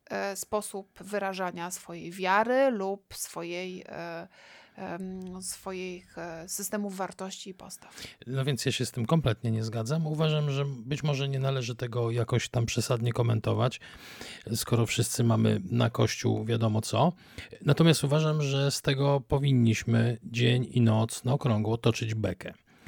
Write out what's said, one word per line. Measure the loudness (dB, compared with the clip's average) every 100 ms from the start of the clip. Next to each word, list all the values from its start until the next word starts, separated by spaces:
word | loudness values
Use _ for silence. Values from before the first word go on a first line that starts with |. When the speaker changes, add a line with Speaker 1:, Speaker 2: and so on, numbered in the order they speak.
| -8
Speaker 1:
e, | -6 -4 -6
sposób | -4 -4 -4 -10 -14 -16
wyrażania | -8 -4 -4 -4 -6 -6 -8
swojej | -10 -12 -12 -12
wiary | -4 2 4 4 4 4
lub | 2 -2 -4 -10
swojej, | -12 -10 -8 -8 -6 -8 -10 -12
e, | -12 -10 -10 -12 -18 -20 -20 -20 -14
em, | -10 -8 -8 -10 -10 -10
swoich, | -10 -10 -10 -8 -8 -10 -14 -12
e, | -10 -10 -10
systemów | -8 -6 -4 -6 -6
wartości | -8 -8 -12 -12 -14
i |
postaw. | -16 -16 -18 -18 -16 -16 -14 -6
Speaker 2:
No | -2
więc | -2 0 0
ja |
się | -2 -2
z |
tym | -4 2
kompletnie | 2 2 0 0
nie | -2
zgadzam. | -2 -4 -2 -2 -2
Uważam, | 0 2 2 0
że | 0 -2
być | -4 -6 -2
może | 0 0 0
nie | 0
należy | 0 0 -2 -6
tego | -4 -2 0
jakoś | 0 0 0 0
tam | -2 0
przesadnie | 0 0 0 0
komentować, | 2 2 2 2 2 0 -2 -14 -20 -18 -16 -16 -12 -6
skoro | -4 0 2 2
wszyscy | 2 0 2
mamy | 4 6 4 2 0
na | 2 2
Kościół | 2 0 2 0 0
wiadomo | 0 0 2 2
co. | 0 2 2 2 -8 -18 -16 -4
Natomiast | 2 6 6 6
uważam, | 2 2 2 0
że | 0 0 0
z | 0
tego | 0 2 4 2
powinniśmy | 2 2 4 6 6 4 4 4 4 0
dzień | -4 2 4 4 2
i | 4
noc | 6 4 2 -2
na | -2
okrągło | 0 2 2 2 2
toczyć | 2 2 0
bekę. | -2 -2 -4 -8 -14 _ _